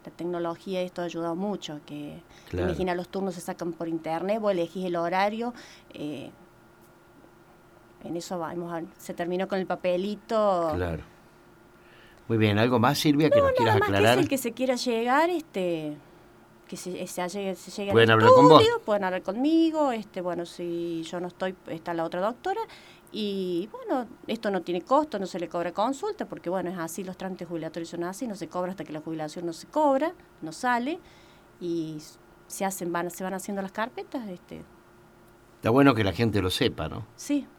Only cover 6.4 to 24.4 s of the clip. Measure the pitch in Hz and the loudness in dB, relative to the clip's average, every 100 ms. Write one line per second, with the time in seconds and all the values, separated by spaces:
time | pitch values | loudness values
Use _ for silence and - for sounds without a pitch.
6.4 | - - - - - - - - - - | -20 -20 -20 -20 -20 -20 -20 -20 -20 -20
7.4 | - - - - - - - 165 - 185 | -20 -20 -20 -20 -20 -16 -8 -8 -6 -6
8.4 | 160 165 170 170 170 - - 180 170 180 | -6 -6 -6 -6 -8 -14 -12 -6 -2 -2
9.4 | 185 190 180 175 185 180 196 208 - 226 | -2 -2 -2 -2 0 0 0 -6 -2 2
10.4 | 208 180 165 92 87 80 - - - - | 4 4 2 0 -2 -4 -8 -20 -20 -20
11.4 | - - - - - - - - - 117 | -20 -20 -20 -20 -20 -20 -20 -20 -2 2
12.4 | 107 104 120 123 120 143 156 143 156 587 | 4 4 4 4 4 4 2 4 6 6
13.4 | 554 508 480 - - 98 - - 302 269 | 6 4 4 4 4 4 6 6 4 0
14.4 | 240 233 254 247 254 226 240 269 330 349 | -4 -4 -2 0 0 0 2 4 4 0
15.4 | 311 202 180 165 156 147 - - - - | -4 -4 -2 -2 -4 -10 -16 -20 -20 -20
16.4 | - - - 185 185 180 180 - 180 196 | -20 -20 -16 -12 -10 -8 -8 -6 -6 -4
17.4 | 196 185 - 196 202 196 117 110 110 523 | -6 -6 -10 -8 2 6 8 8 10 10
18.4 | 494 - 453 466 - 208 190 185 180 202 | 12 10 10 4 0 0 0 -2 -4 0
19.4 | 285 330 330 311 285 226 202 - 180 170 | 2 4 4 2 0 -2 -6 -8 -6 -4
20.4 | 170 - 175 170 170 165 160 180 180 175 | -6 -8 -6 -4 -4 -6 -6 -8 -8 -6
21.4 | 190 185 - 165 - 170 165 180 185 247 | -6 -6 -12 -10 -6 -4 -4 -2 -4 -2
22.4 | 359 403 453 - - - - 208 208 196 | -4 -4 -6 -12 -20 -20 -12 -6 -4 -4
23.4 | 185 170 208 494 480 285 233 - - 226 | -2 -2 -4 -10 -4 -4 -4 -12 -8 -4